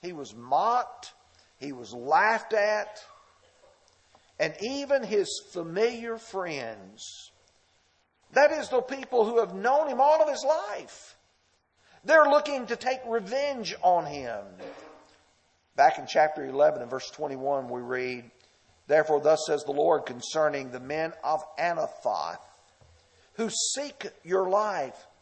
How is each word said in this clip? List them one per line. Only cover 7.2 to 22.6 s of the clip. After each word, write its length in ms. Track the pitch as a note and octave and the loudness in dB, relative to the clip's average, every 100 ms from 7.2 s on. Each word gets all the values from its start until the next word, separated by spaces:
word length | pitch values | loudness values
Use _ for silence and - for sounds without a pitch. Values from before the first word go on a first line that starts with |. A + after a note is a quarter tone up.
| - _ _ _ _ _ _ _ _ _ _ | -20 _ _ _ _ _ _ _ _ _ _
that 180 | B3 D4 | 4 4
is, 180 | D#4 A#3 | 4 -2
the 120 | B3+ | -2
people 440 | B3 C#4 C4 B3 | -2 -10 -2 2
who 140 | G#3+ A#3 | 2 2
have 160 | G3+ | 0
known 340 | F#3+ A3 C#4+ D#4 | -2 2 2 0
him 120 | B3 | 2
all 200 | C#4 D#4 | 4 4
of 80 | D4+ | 2
his 160 | C4+ | 0
life, 720 | C4 D#4+ G4+ G4 C3+ - - - _ _ _ _ _ _ _ _ | 0 -2 -2 -10 -12 -20 -20 -20 _ _ _ _ _ _ _ _
they're 240 | - D#4 D4 | 6 8 8
looking 380 | D4 D4 C#4 A#3 | 6 4 -4 -4
to 100 | A#3 | -4
take 240 | B3+ C4 A#3 | -2 -2 -2
revenge 680 | A3+ F#3+ C4 C#4+ C4 F#3 - | -4 -2 -2 -2 -4 -8 0
on 240 | F3+ F3 D#3 | 4 4 0
him. 380 | D3 B2 G#2+ G2+ F#2 C#3 - - - _ _ _ _ _ _ _ - | -8 -8 -8 -12 -16 -16 -16 -20 -20 _ _ _ _ _ _ _ 4
Back 220 | C#3+ - | 4 4
in 80 | - | -2
chapter 380 | - D#3 D#3 | 2 2 0
eleven 380 | C3+ C3+ D3+ D3+ | -6 4 4 4
and 80 | A#2+ | -6
verse 180 | C3 - | -8 -10
twenty-one, 580 | - D3 C3+ C3+ C#3 B2 | -8 -8 -6 -2 -4 -4
we 120 | B2 | -8
read, 500 | B2 B2+ B2+ B2 A#2 _ _ _ _ _ _ | -6 -4 -4 -8 -12 _ _ _ _ _ _
"Therefore 340 | D3+ D#3 D3 | 2 4 2
thus 240 | C#3+ D#3 D#3+ | 4 2 2
says 160 | D3+ | -2
the 80 | - | -2
Lord 320 | C#3+ D#3+ D#3 | 0 4 2
concerning 680 | C3+ B2 A#2 D#3 D3+ C#3+ C3 | 0 -10 -6 0 0 0 -8
the 100 | B2 | -12
men 320 | B2+ D3+ D#3+ E3 | -8 -4 -4 -4
of 200 | C3 D#3 - - | -4 -4 -4 -4
Anathoth, 880 | E3+ E3+ D3 - A#2+ F#2+ D#2+ F2 - _ | -2 -2 -4 -4 -4 -2 -4 -8 -16 _